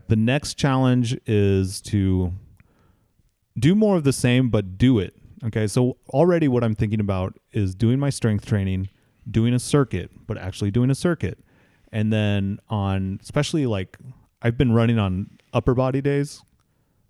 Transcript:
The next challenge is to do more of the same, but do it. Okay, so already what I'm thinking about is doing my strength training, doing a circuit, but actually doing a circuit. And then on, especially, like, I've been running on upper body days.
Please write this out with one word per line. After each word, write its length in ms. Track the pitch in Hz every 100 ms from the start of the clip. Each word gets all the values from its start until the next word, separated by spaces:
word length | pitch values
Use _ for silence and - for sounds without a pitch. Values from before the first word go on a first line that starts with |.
| -
The 80 | 113
next 380 | 110 139 -
challenge 600 | - 147 131 131 123 117 127 -
is 540 | 107 101 98 95 101
to 500 | - 104 95 92 90 92 - - _ _ _ _ _ _ _ _ _ -
do 180 | 127 202
more 200 | 214 190
of 80 |
the 80 | 139
same, 380 | 123 123 123 127
but 260 | 107 98 95
do 200 | 123 120
it. 160 | 90 - - -
Okay, 220 | 113 110 107
so 300 | 127 123 - -
already 380 | 135 175 170 151
what 160 | 123
I'm 100 | 117
thinking 260 | 107 110 110
about 380 | 104 95 92 - _
is 220 | - 98
doing 240 | 95 113 131
my 120 | 143
strength 360 | - 117 104 -
training, 420 | 104 95 95 95 - _ _ -
doing 240 | 110 113
a 40 | 123
circuit, 520 | - 147 135 92 - - -
but 100 | 107
actually 320 | 92 - 104
doing 200 | 104 127
a 40 |
circuit. 440 | 135 175 170 87 - _ _ _ _ _
And 200 | 107 107
then 460 | 110 104 101 98 104 -
on, 500 | 107 98 95 95 98
especially, 440 | - - 143 165 131
like, 300 | 101 90 - 127 - _ _
I've 160 | 117 117
been 140 | 131
running 260 | 113 117 113
on 320 | 98 92 101 - _
upper 220 | 123 131
body 260 | 123 131 131
days. 420 | 139 143 143 - _ _ _ _ _ _